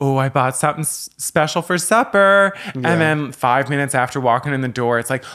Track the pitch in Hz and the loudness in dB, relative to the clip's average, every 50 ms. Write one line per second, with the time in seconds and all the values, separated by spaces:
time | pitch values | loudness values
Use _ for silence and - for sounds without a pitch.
0 | 143 135 135 135 131 131 - 143 127 131 131 - - 151 147 156 156 - - - | -2 0 2 0 0 0 0 0 0 0 0 0 -2 -2 -2 -2 -6 -6 -8 -8
1 | - - _ - - - - 170 151 156 - 175 165 - 180 175 175 - 220 233 | -12 -16 _ -12 -8 -2 0 0 0 0 -2 -4 -2 -2 -2 -2 0 2 2 2
2 | 247 226 - 202 196 196 196 196 196 196 196 - - 208 - 135 123 165 170 165 | 2 2 2 4 4 6 6 4 4 2 0 -6 -12 -12 -6 -2 0 2 2 2
3 | 160 156 156 151 147 123 123 - - 123 123 135 135 123 147 143 143 131 - 131 | 2 2 2 0 -2 -6 -4 -2 0 2 2 2 0 0 -2 -2 -2 0 0 0
4 | 123 123 - 143 127 120 117 127 - 147 139 131 131 127 110 127 120 117 120 117 | 0 -2 -2 0 2 2 2 2 0 -2 -4 -4 -4 -4 -4 -2 0 0 0 0
5 | 117 - 135 123 - - | -2 -2 -6 -6 -6 -10